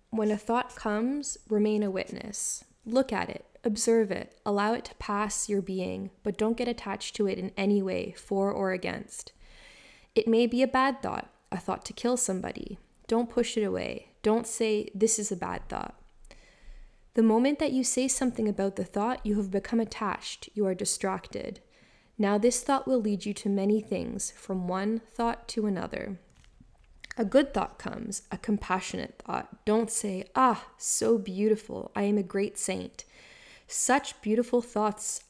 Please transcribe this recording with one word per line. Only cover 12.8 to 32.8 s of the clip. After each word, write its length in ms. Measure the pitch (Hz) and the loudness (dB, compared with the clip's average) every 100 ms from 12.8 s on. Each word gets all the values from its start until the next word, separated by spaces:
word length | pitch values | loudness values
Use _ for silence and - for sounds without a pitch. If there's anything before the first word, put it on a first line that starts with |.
| - _ - | -18 _ -2
Don't 220 | 226 240 | 0 2
push 280 | - 233 226 | 0 0 0
it 40 | |
away. 500 | 202 185 - - - _ | 0 0 -4 -8 -12 _
Don't 240 | 214 220 233 | 2 2 2
say, 420 | - 220 214 - | -2 2 2 0
"This 240 | 190 220 - | 2 2 2
is 120 | 208 | -2
a 60 | 180 | -4
bad 320 | 175 - - | -4 -6 -6
thought." 260 | - 50 - - - - - - - - - - _ _ | -6 -8 -12 -20 -20 -20 -20 -20 -20 -20 -18 -20 _ _
The 100 | - | 4
moment 360 | 226 220 262 294 | 6 6 4 2
that 140 | - | 0
you 120 | 262 | 2
say 240 | 240 - 262 | 0 2 0
something 400 | - 254 240 214 | 2 0 0 -2
about 280 | 202 196 196 | 0 -2 -2
the 80 | |
thought, 400 | 185 202 220 254 | -4 -2 -2 -2
you 120 | 208 208 | 0 0
have 140 | 196 | 0
become 280 | 196 196 226 | -2 0 0
attached. 680 | 220 - 208 - - - - | 0 -2 -4 -4 -8 -12 -8
You 120 | 208 196 | -2 0
are 80 | |
distracted. 840 | 185 190 - 190 190 - - - 202 _ _ _ _ _ - | 0 -2 -2 -2 -4 -6 -10 -8 -12 _ _ _ _ _ 0
Now 200 | 202 208 | 2 6
this 260 | 233 - | 4 2
thought 260 | - 269 254 | 0 0 2
will 120 | 254 | 2
lead 260 | 214 196 208 | 2 -2 -4
you 80 | |
to 140 | 202 202 | -4 0
many 320 | 196 196 214 | 2 4 2
things, 520 | 214 185 170 196 - | 0 -4 -4 -6 -8
from 340 | - - 185 180 | -10 -6 -4 -2
one 320 | 185 202 226 | -2 -2 -2
thought 480 | - - 233 - - | -6 -2 -2 -2 -6
to 180 | - 214 | -2 0
another. 520 | 185 - - - 185 _ - - - - _ - - - - | 0 -2 -6 -6 -10 _ -20 -20 -20 -20 _ -20 -20 -12 -4
A 80 | |
good 300 | 208 269 277 | 4 4 4
thought 240 | - - - | 0 -4 -6
comes, 440 | - - - 196 - | -10 -8 -8 -8 -8
a 60 | 190 | -8
compassionate 840 | - 202 - 185 - 185 - - | -2 -2 0 -4 -4 -8 -8 -12
thought. 400 | - - - - | -6 -6 -6 -6
Don't 260 | - 220 220 | 0 2 2
say, 340 | - 208 185 - | -2 -4 -6 -4
"Ah, 320 | - 262 208 - - | 4 4 4 -4 -8
so 380 | - - 220 226 | -2 0 4 2
beautiful. 760 | 190 185 214 214 - - - | 0 2 2 2 -2 -10 -6
I 80 | 208 | -2
am 140 | 202 208 | 2 2
a 60 | |
great 340 | 185 196 208 - | 0 -2 -2 -4
saint. 460 | - 185 | -4 -4